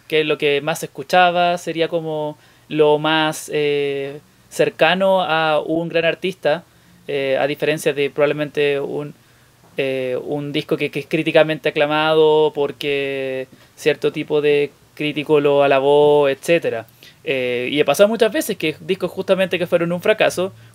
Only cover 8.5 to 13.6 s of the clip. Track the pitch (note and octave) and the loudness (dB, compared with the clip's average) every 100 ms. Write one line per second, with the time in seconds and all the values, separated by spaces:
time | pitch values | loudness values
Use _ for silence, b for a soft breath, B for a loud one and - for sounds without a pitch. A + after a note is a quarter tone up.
8.5 | D3+ C#3+ C#3+ C#3 C#3 D3 - b b b | -2 -2 -2 -4 -8 -10 -14 b b b
9.5 | b _ - C#3 C3 B2+ B2+ - D3 D3 | b _ -6 -4 -4 -4 -6 -6 -8 -6
10.5 | D3 - D#3 D3 D3 C#3 E3 D#3 D#3 D#3 | -6 -4 -4 -4 -6 -6 -4 0 2 2
11.5 | D#3 D3+ D3+ D3 D3+ D#3 D#3+ D#3 D3+ D3+ | 0 -2 0 0 2 2 4 4 4 2
12.5 | D3 C#3+ B2 D3 C#3 C#3 C3+ C3+ C3 C3 | 0 -4 -4 -6 -4 -4 -4 -6 -6 -10
13.5 | b | b